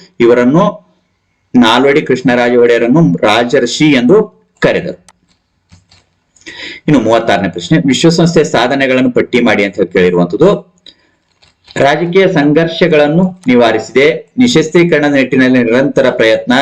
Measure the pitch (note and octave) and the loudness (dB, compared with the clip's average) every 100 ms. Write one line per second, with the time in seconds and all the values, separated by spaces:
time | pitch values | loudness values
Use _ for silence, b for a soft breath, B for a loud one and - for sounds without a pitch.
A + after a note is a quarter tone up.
0 | B B A#2 B2 B2 D#3 G#3 - _ _ | B B 0 2 2 0 0 -4 _ _
1 | _ _ _ _ _ B2+ A2 A#2+ C#3 D3+ | _ _ _ _ _ 0 2 2 2 0
2 | D3+ B2 C3 B2 B2 B2 A#2+ A#2 A#2 D3+ | -2 -2 0 0 0 2 2 2 0 2
3 | D3+ B2 G#2+ A2 A#2+ C3+ A#2+ - D3+ C3 | 0 0 0 0 0 -2 -2 0 0 2
4 | B2 G#3 G#3+ _ _ _ C#3 G2 E2+ - | 2 2 0 _ _ _ -2 -2 -6 -12
5 | _ _ _ _ _ _ _ - _ _ | _ _ _ _ _ _ _ -20 _ _
6 | _ _ _ _ - B B B B C#3+ | _ _ _ _ -20 B B B B 0
7 | A2 A2+ A#2 G2 F#2+ F2 - D#3+ C#3 B2+ | 2 0 0 -2 -4 -8 -2 -2 0 0
8 | E3 E3+ E3+ E3 D3+ A#2 B2 C#3 C3+ C3 | 2 2 0 0 0 0 -2 -2 -2 0
9 | B2+ A#2 - A#2+ A#2 G#2 G2+ G#2 F2+ F#2+ | -2 -2 -2 0 0 0 -2 -4 -4 0
10 | F2+ F2 E2+ - F3 G3 - _ - b | 0 0 -2 0 0 0 -6 _ -20 b
11 | b b b b b _ - - C3+ D#3 | b b b b b _ -10 -2 0 0
12 | E3+ F#3 F3+ D#3 C#3+ D3+ E3 - E3+ D3+ | -2 0 0 0 0 0 -2 -2 0 2
13 | D3 D#3+ F#3 - B2+ B2 A#2 G#2+ - B2+ | 2 0 -2 -4 -2 2 2 0 -4 0
14 | D3 E3 - A#2+ B2 D#3 D#3 F3 E3+ D3+ | 0 -2 -6 -2 0 0 0 0 2 0
15 | D3 C#3 B2+ C3 B2+ B2+ A2+ B2 C#3+ - | 0 -2 0 0 0 0 0 0 0 0
16 | B2+ - A2+ A2 - B2+ | 0 0 0 0 0 -2